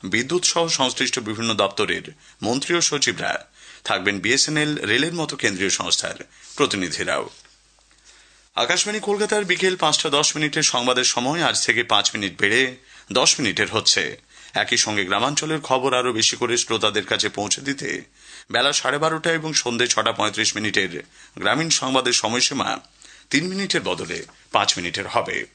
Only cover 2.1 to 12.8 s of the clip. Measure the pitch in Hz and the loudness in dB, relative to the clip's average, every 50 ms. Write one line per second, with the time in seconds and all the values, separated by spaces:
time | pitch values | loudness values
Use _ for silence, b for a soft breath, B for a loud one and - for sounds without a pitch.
2.1 | - B B B B B - 104 123 135 139 - 170 175 165 - 151 143 - 127 | -18 B B B B B -2 -2 -2 -2 0 0 0 2 2 0 0 0 0 0
3.1 | 98 - 92 98 - - - _ B B B B B B B - 110 95 92 101 | 0 -2 -2 -4 -4 -4 -6 _ B B B B B B B -2 -2 0 0 0
4.1 | 98 98 82 104 123 135 - - 151 151 151 151 151 - - 104 107 127 147 165 | -2 0 0 2 2 2 2 2 2 0 0 0 -2 -4 0 0 2 2 2 0
5.1 | 170 170 156 - 147 135 - 110 98 90 98 95 87 - 92 87 - - - 85 | -2 -4 -4 -4 -4 -2 -2 -2 0 0 0 0 0 0 0 0 0 0 -2 -6
6.1 | - - - _ B B B B B - 147 123 - 101 92 82 76 - 95 73 | -8 -10 -14 _ B B B B B 0 0 0 2 -2 -2 -4 -4 -4 -2 -2
7.1 | 71 69 52 50 - - - - _ _ _ _ _ _ _ _ b b b b | -2 -2 -4 -6 -12 -20 -20 -20 _ _ _ _ _ _ _ _ b b b b
8.1 | b b b b b b b b b - 120 135 175 180 - 208 208 214 202 208 | b b b b b b b b b -2 0 2 2 0 0 -2 -2 -4 -2 -2
9.1 | 202 202 214 208 220 208 208 175 175 170 190 190 185 180 175 156 151 - - 160 | 0 0 0 0 0 0 2 0 0 2 2 0 0 2 2 2 2 2 0 2
10.1 | 143 143 147 - - 151 151 151 147 160 147 - - 127 120 127 123 123 127 - | 2 2 2 2 0 0 -2 0 0 0 0 2 0 2 2 2 2 4 2 2
11.1 | - 123 120 131 151 170 160 127 - - - - 117 113 117 - 113 104 101 - | 0 0 0 0 0 2 2 2 2 2 2 2 2 2 2 2 2 2 2 2
12.1 | - 110 101 98 82 - - 101 107 123 135 127 123 - | -2 -2 -4 -4 -2 0 0 2 4 2 2 0 -2 -10